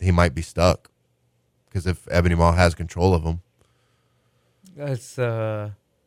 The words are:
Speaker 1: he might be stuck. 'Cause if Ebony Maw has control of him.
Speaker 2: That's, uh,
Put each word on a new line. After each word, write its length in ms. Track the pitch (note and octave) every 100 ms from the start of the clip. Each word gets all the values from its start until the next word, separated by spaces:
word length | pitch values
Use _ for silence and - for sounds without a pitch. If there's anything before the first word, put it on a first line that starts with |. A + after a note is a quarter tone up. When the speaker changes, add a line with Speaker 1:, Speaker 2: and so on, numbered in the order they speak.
Speaker 1:
he 120 | F#2
might 220 | F2 F2
be 80 | C#2
stuck. 480 | D#2+ - F2 D#2 _ _ _ _ _ _ _ _ _
'Cause 140 | F#2+ E2+
if 200 | E2+ -
Ebony 260 | F2 F2 E2+
Maw 160 | E2+
has 220 | E2+ F2 E2
control 360 | E2+ - F#2
of 120 | F2
him. 160 | E2 E2 - _ _ _ _ _ _ _ _ _ _ _ - C#3+
Speaker 2:
That's, 420 | C#3+ B2+ - -
uh, 520 | B2 A2+ A2 G#2+ G#2 G2+ _ _